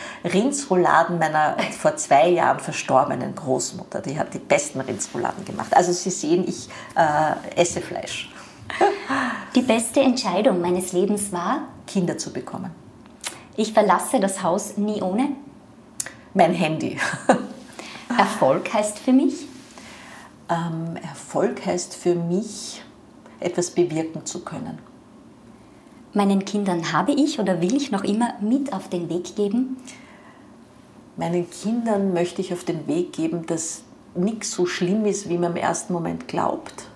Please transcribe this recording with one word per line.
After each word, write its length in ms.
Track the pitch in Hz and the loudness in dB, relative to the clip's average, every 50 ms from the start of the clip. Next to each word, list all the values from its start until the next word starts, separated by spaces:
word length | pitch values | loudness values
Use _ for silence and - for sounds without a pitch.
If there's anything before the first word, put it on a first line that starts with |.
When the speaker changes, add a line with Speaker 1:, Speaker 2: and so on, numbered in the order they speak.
| - - - - - | -12 -12 -10 -6 -4
Speaker 1:
Rindsrouladen 920 | 175 180 190 226 285 285 - - - 185 180 165 151 151 160 170 180 175 165 | 0 2 2 4 2 0 -2 0 2 4 6 6 6 6 6 6 4 2 0
meiner 400 | 160 151 156 151 151 147 - - - - - - | 0 2 2 2 2 2 2 0 -4 -4 -2 0
vor 160 | - 156 151 | 0 0 0
zwei 340 | - - - 139 143 160 180 | 0 2 6 6 8 8 8
Jahren 280 | 175 170 - 127 135 - | 6 6 4 4 2 2
verstorbenen 760 | - - 143 - - - 135 131 135 135 131 131 131 135 135 | -2 -6 -6 -4 0 4 4 4 4 4 0 -4 -4 -6 -6
Großmutter. 640 | - 151 131 131 127 - - - - - - - - | -4 -2 0 0 0 -2 -4 -8 -10 -10 -8 -8 -6
Die 180 | - 135 139 156 | -6 -4 -4 -4
hat 140 | 143 - | -4 -4
die 60 | - 135 | -6 -6
besten 420 | - - 143 147 - - - 131 | 0 2 2 2 0 -2 -6 -6
Rindsrouladen 640 | 131 - 117 - - - - - 123 - - - - | -6 -4 -6 -6 -6 -6 -6 -4 -4 -4 -4 -6 -8
gemacht. 320 | - - - - - - | -8 -8 -8 0 4 6
Also 160 | - 175 175 | 6 6 4
Sie 160 | 175 - - 190 | 2 0 -2 -4
sehen, 380 | 180 - - 151 170 185 - - | -4 -2 0 2 2 2 2 0
ich, 220 | - - - - - - - - - | -4 -8 -10 -14 -16 -16 -14 -4 0
äh, 640 | - 165 151 147 151 156 151 - - - - - - | 2 2 4 4 2 2 0 0 -4 -6 -2 0 0
esse 220 | 175 - - 220 | 2 2 0 -4
Fleisch. 500 | - - 180 - - - - - - - - - - - - - - - | -8 -8 -8 -8 -8 -8 -8 -10 -10 -12 -16 -18 -20 -20 -20 -16 -12 -6
<laughs> 840 | - - 359 403 - - - - 269 269 254 240 226 - - - - | 0 2 2 2 2 0 -4 -4 -4 -2 -2 -4 -6 -8 -6 -2 0
Speaker 2:
Die 60 | 247 | 2
beste 380 | 247 - 220 233 226 - - 285 | 4 4 2 2 0 2 2 4
Entscheidung 600 | 269 262 240 - - 196 175 196 214 262 185 175 | 4 4 4 2 0 0 2 4 4 4 4 2
meines 320 | 175 180 180 180 180 - 180 | 2 2 0 0 0 0 0
Lebens 380 | 180 196 202 208 202 - - | 2 2 2 2 0 -2 -4
war? 320 | 185 175 170 202 262 330 - - - - - | -4 -2 -2 -2 -2 -2 -4 -8 -14 -16 -10
Speaker 1:
Kinder 300 | - - 196 175 165 151 | -4 0 0 0 0 0
zu 160 | - - - | -4 -6 -8
bekommen. 380 | - 139 - - - - - - - - - - - - - - - - - - - - - - - - | -8 -10 -8 -8 -10 -10 -10 -12 -14 -16 -20 -20 -20 -20 -20 -20 -16 -12 -12 -12 -12 -12 -18 -8 -4 -2
Speaker 2:
Ich 160 | - - - | -2 2 4
verlasse 460 | 226 208 190 180 - - - - 233 | 4 6 6 4 4 2 2 2 2
das 220 | 190 190 - - | 2 2 0 0
Haus 360 | 185 165 180 208 - - - 208 | 0 0 0 0 -2 -4 -4 -2
nie 240 | 202 214 214 202 | -2 0 0 -2
ohne? 260 | 190 185 190 226 277 302 262 - - - - - - - - - - - - - - - - - - - | -2 -2 0 0 0 0 -2 -6 -10 -18 -20 -20 -20 -20 -20 -20 -20 -14 -10 -10 -10 -10 -12 -20 -12 -2
Speaker 1:
Mein 220 | - 190 170 - - | 2 4 4 4 4
Handy. 420 | 170 175 156 - 135 127 123 - - | 2 0 0 0 -2 -2 -4 -4 -4
<laughs> 340 | - - - - - - 233 - - - - - - - - - - - - - - - 240 | -4 -4 -4 0 2 2 2 2 0 -6 -12 -16 -18 -18 -16 -16 -14 -14 -14 -12 -8 0 2
Speaker 2:
Erfolg 560 | 220 190 196 - - 151 131 147 175 - - | 2 2 2 2 2 4 4 4 2 0 -2
heißt 260 | - 214 214 - - - | -2 -2 -2 -2 -4 -4
für 140 | - 254 | 2 4
mich? 340 | 254 269 320 - - - - - - - - - - - - - - - - - - - - - - - - - | 4 6 4 4 0 -4 -8 -14 -16 -18 -20 -20 -20 -20 -18 -18 -18 -18 -18 -18 -18 -20 -20 -20 -20 -10 -6 -4
Speaker 1:
Ähm, 480 | 170 165 170 170 165 165 165 165 160 - | -2 -2 -2 -2 -4 -4 -4 -6 -6 -8
Erfolg 600 | - 151 147 - - - - 151 190 233 - - - | -10 -12 -12 -14 -10 -4 -2 0 0 0 0 -2 -2
heißt 280 | 185 175 180 - - - | -2 -2 -2 -4 -6 -8
für 200 | - - 175 175 | -2 0 2 2
mich, 680 | 170 170 170 175 202 226 - - - - - - - - - - - - - - - - - - - | 2 2 0 0 0 -2 -4 -8 -10 -12 -12 -12 -14 -16 -20 -20 -20 -20 -20 -20 -20 -20 -20 -10 -6
etwas 320 | - 175 - 180 175 - | -4 -2 -2 -2 -2 0
bewirken 540 | - 175 175 175 156 160 160 160 160 160 - | 2 2 2 2 2 -2 -2 -4 -6 -10 -10
zu 160 | - - 180 - | -10 -10 -10 -10
können. 340 | - 165 151 156 - 156 - - - - - - - - - - - - - - - - - - - - - - - - - - - - | -10 -10 -8 -8 -10 -10 -12 -14 -18 -20 -20 -20 -20 -20 -20 -20 -20 -20 -20 -20 -20 -20 -20 -20 -20 -20 -20 -20 -20 -20 -20 -12 -4 0
Speaker 2:
Meinen 300 | 202 202 196 196 196 190 | 2 4 4 4 2 2
Kindern 460 | - - 208 202 190 175 170 165 160 | 0 -2 -2 0 0 0 0 0 0
habe 200 | 165 156 180 - | 0 2 2 2
ich 260 | - 269 302 302 - - | 4 4 4 2 2 0
oder 220 | 196 190 180 165 | 0 0 2 2
will 160 | 175 185 254 | 2 2 2
ich 140 | 294 285 - | 0 0 0
noch 140 | 214 196 - | -2 -2 0
immer 280 | 202 202 226 240 233 - - | 0 2 2 2 0 0 -2
mit 320 | 208 214 254 294 277 - | 0 2 2 2 0 -2
auf 160 | 190 190 - - | -6 -6 -6 -4
den 200 | 185 175 170 156 | -4 -4 -2 -2
Weg 260 | 165 175 - - - | -2 -4 -4 -4 -2
geben? 400 | 208 202 202 226 247 262 262 262 - - - - - - - - - - - - - - - - - - - - - - - - - - - - | 0 0 2 2 0 0 0 -4 -10 -12 -14 -18 -20 -20 -20 -20 -20 -20 -20 -20 -20 -20 -20 -20 -20 -20 -20 -20 -20 -20 -20 -20 -20 -20 -14 -8
Speaker 1:
Meinen 320 | - 165 170 175 175 170 - | -6 -2 0 0 0 0 -2
Kindern 640 | - - - 208 233 240 226 233 208 196 196 196 175 | -6 -6 -2 -2 0 0 0 2 2 2 2 2 2
möchte 260 | 170 175 175 - - | 2 0 0 -2 -4
ich 120 | 185 - | -4 -4
auf 120 | 180 175 - | -4 -4 -4
den 220 | - 170 156 143 139 | -4 -4 -4 -2 -2
Weg 240 | 147 175 180 - | 0 0 -2 -2
geben, 320 | - 156 160 160 160 165 165 | -2 -2 -2 -2 -2 -2 -4
dass 360 | - 165 - - - - - - - - - - - - | -2 -4 -4 -4 -6 -8 -10 -14 -20 -20 -20 -20 -8 -2
nichts 380 | 180 175 220 226 - - - | 0 0 0 0 -2 -6 -4
so 120 | - 180 180 | -2 0 0
schlimm 380 | 175 - - 180 175 202 220 214 | 0 0 0 0 2 2 2 2
ist, 240 | 208 185 - - 165 | 2 0 -2 -2 -2
wie 80 | 175 175 | 0 0
man 140 | 175 170 | 0 0
im 40 | 170 - | 0 0
ersten 340 | - 175 165 - - - | 0 0 0 0 -2 -2
Moment 360 | 180 170 165 170 170 165 - - | -2 -2 -2 -2 -4 -6 -6 -6
glaubt. 560 | - - - - - - - - - - - - - | -2 -2 0 0 -2 -4 -6 -12 -16 -16 -18 -18 -18